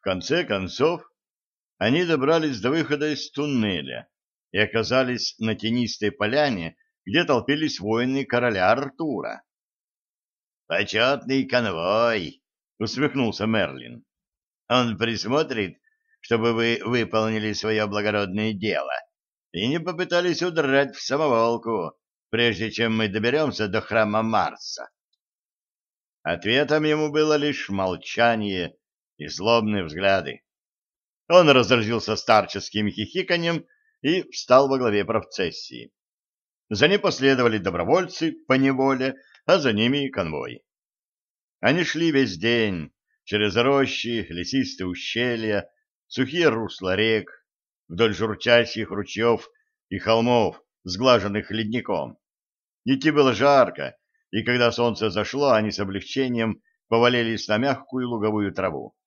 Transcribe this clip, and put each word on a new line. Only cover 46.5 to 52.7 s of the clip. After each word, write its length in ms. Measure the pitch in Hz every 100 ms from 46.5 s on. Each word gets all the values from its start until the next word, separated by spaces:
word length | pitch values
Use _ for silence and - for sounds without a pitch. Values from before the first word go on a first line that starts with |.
| 113 107 - 92 95
рек, 340 | 110 110 92 - _ _ _ _ _
вдоль 260 | 85 95
журчащих 760 | 95 107 98 120 120 113 110 107
ручьев 600 | 101 98 104 117 113 - _ _ _ _
и 80 | 95
холмов, 640 | 95 113 117 120 98 - _ _
сглаженных 680 | 92 92 131 120 98 101 -
ледником. 680 | 107 107 120 107 90 67 - _ _ _ _ _